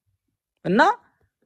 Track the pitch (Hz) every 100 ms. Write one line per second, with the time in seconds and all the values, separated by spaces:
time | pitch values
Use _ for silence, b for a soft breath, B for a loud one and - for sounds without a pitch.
0 | _ _ _ _ _ _ 165 202 349 466
1 | _ _ _ _